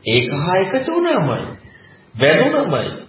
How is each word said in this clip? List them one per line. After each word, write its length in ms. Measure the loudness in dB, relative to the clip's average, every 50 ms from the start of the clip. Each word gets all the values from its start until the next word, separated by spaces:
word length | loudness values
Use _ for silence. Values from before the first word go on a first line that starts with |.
ඒක 300 | _ 0 0 0 0 0 -2
හා 220 | -2 -2 0 2
එකතු 340 | 0 0 0 -2 -2 -2 -2
වුණාමයි. 540 | -2 0 0 2 2 2 0 0 -2 -4 -6 -10 -14 -16 -20 -20 -20 -20 -20 -20 -20 -20 -20 _ -4
වැදුණමයි. 760 | 2 2 4 4 4 2 2 2 0 0 0 -2 -2 -2 -4 -8 -12 -16